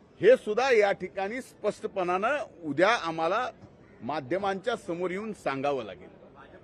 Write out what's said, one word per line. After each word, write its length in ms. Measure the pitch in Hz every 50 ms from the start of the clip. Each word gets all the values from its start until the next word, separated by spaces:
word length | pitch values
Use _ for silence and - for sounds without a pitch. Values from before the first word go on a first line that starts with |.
| - - - -
हे 140 | 156 220 262
सुद्धा 340 | 247 - 214 208 226 262 269
या 200 | 247 208 202 196
ठिकाणी 500 | 190 - 180 185 - 196 190 196 240 262
स्पष्टपणानं 960 | 240 - - - - 208 - - 214 196 175 196 175 175 180 190 208 240 294 277 - - - - 170
उद्या 260 | 151 139 151 180 214
आम्हाला 600 | 240 - 165 165 160 160 160 165 196 233 254 - - - - - - - - - - -
माध्यमांच्या 720 | 107 123 147 160 135 123 165 196 202 196 196 185 - 240 233
समोर 360 | - - 185 165 170 180 175
येऊन 220 | 180 196 220 220 185
सांगावं 500 | - - 147 135 135 135 143 143 127 110
लागेल. 260 | 98 90 82 90 80 - - - - - - - - - -